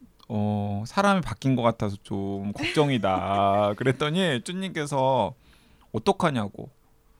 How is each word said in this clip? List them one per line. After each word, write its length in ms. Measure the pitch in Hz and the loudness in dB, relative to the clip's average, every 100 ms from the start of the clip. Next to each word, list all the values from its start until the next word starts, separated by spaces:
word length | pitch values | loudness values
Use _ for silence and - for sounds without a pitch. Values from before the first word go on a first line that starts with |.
| - _ - | -20 _ -8
어, 560 | 107 104 104 104 101 113 | -2 0 -2 -2 -6 -4
사람이 320 | - 202 190 | 2 4 2
바뀐 380 | - - 135 123 | 0 -2 0 2
것 60 | |
같아서 340 | 117 110 107 98 | 2 2 -2 -4
좀 500 | - 101 98 98 101 | -6 -6 -4 -4 -6
걱정이다." 1200 | 101 311 156 143 127 95 92 95 101 98 101 104 107 | -6 -2 2 2 2 2 0 2 2 4 4 2 2
<laughs> 0 | |
그랬더니 640 | 131 127 147 175 180 123 180 | -2 0 -2 0 0 -2 -4
쭈님께서 880 | 180 190 160 143 143 131 131 98 - - - _ _ _ | -8 -6 -6 -4 0 2 2 0 -4 -18 -20 _ _ _
어떡하냐고. 760 | 110 202 - 170 127 101 - - _ _ _ _ | -2 0 2 0 0 -4 -8 -16 _ _ _ _